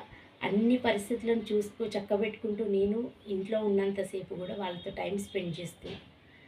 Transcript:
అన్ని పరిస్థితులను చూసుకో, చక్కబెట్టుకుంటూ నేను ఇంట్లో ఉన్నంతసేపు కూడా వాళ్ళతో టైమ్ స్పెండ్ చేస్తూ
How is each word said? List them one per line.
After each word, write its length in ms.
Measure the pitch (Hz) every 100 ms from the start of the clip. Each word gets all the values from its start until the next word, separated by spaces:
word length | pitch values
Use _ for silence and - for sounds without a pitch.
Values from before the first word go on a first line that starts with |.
| - - - -
అన్ని 340 | 180 202 233 247
పరిస్థితులను 640 | 240 202 - 226 226 233 214
చూసుకో, 320 | 208 202 - 214
చక్కబెట్టుకుంటూ 800 | 202 202 202 220 214 226 208 214
నేను 460 | 196 202 226 254 - 214
ఇంట్లో 380 | 190 202 214 208
ఉన్నంతసేపు 720 | 196 196 196 185 190 185 175
కూడా 200 | 180 208
వాళ్ళతో 360 | 185 175 196
టైమ్ 280 | 185 180 202
స్పెండ్ 400 | 202 196 175 165
చేస్తూ 300 | 170 - - - - - - -